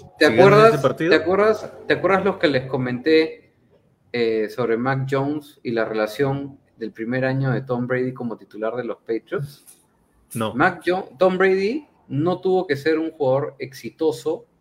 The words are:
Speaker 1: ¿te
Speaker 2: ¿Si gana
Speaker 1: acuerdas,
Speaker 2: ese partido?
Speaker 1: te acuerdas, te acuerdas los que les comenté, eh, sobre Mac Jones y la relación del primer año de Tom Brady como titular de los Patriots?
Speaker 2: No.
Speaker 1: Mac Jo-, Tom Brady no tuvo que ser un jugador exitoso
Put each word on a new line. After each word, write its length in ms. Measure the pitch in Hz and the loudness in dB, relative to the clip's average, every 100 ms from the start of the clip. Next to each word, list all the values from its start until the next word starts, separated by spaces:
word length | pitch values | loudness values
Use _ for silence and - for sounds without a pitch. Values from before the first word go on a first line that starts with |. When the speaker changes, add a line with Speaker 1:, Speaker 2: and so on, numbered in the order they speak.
| - - | -8 2
Speaker 1:
¿te 80 | 151 | 4
Speaker 2:
¿Si 40 | |
gana 120 | 110 | 8
Speaker 1:
acuerdas, 320 | 196 208 220 | 8 8 6
Speaker 2:
ese 80 | 143 | 6
partido? 280 | 135 - 165 | 0 0 2
Speaker 1:
te 60 | 156 | 2
acuerdas, 560 | 160 190 214 214 - - - | 2 2 2 0 -4 -8 -2
te 80 | |
acuerdas 300 | 139 175 190 | 0 2 0
los 120 | 190 185 | 0 0
que 100 | 160 | 0
les 180 | 135 135 | 0 -2
comenté, 880 | 135 123 120 156 160 160 - _ _ _ _ _ _ _ | -4 -4 -2 4 4 4 -4 _ _ _ _ _ _ _
eh, 360 | 120 113 110 107 | -2 0 0 -2
sobre 280 | - 117 113 | -2 -2 0
Mac 300 | 127 135 131 | 0 -2 -2
Jones 520 | 139 143 151 - _ | -2 -2 -4 -10 _
y 80 | 127 | -6
la 140 | 113 | -2
relación 720 | 110 110 107 - 139 139 139 - _ - | -2 -2 -2 -2 -2 -2 -8 -14 _ -14
del 160 | 110 | -12
primer 320 | - 113 127 | -10 -6 -4
año 260 | 131 135 135 | -2 -2 -2
de 100 | 123 | -2
Tom 260 | 131 123 123 | -4 -4 -2
Brady 280 | 127 127 | -2 -4
como 220 | 127 120 104 | -6 -10 -10
titular 380 | - 101 110 | -14 -8 -6
de 100 | 120 | -6
los 140 | 120 - | -8 -8
Patriots? 680 | - 113 - 190 143 - _ - _ _ _ _ _ | -6 -8 -6 -8 -8 -14 _ -20 _ _ _ _ _
Speaker 2:
No. 200 | 135 110 | -6 -4
Speaker 1:
Mac 280 | 113 180 175 170 | 0 0 0 -4
Jo-, 240 | 185 - - | -4 -4 0
Tom 180 | 185 185 | 0 2
Brady 500 | 190 190 196 294 - _ - | 2 2 -2 -4 -10 _ -8
no 320 | 131 170 180 | -2 -2 -2
tuvo 260 | 190 185 180 | 0 0 0
que 100 | 135 | -2
ser 220 | 151 160 | 0 0
un 120 | 160 | -2
jugador 460 | - 131 135 143 - | -2 0 0 -2 -10
exitoso 880 | 127 - 113 - 160 - 151 160 - _ | -14 -14 -14 -4 -2 -2 -4 -8 -10 _